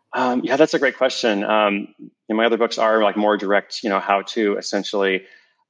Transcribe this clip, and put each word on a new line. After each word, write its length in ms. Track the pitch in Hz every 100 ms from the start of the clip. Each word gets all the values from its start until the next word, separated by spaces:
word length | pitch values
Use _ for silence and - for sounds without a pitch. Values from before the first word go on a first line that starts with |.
| _
Um, 300 | - 127 123
yeah, 140 | 113 135
that's 160 | 156
a 60 | 156
great 180 | 131 -
question. 480 | 131 - 120 101 107
Um, 420 | 107 104 101 - _ - _ -
and 100 | 110
my 80 | 113
other 120 | 113
books 200 | 117 -
are, 240 | 113 110
like, 140 | 101 104
more 220 | 104 104
direct, 460 | 98 101 - -
you 60 | 110
know, 120 | 95
how 220 | 98 98
to, 340 | 95 117 104 98
essentially. 640 | - 101 95 104 98 92 - - _ _ _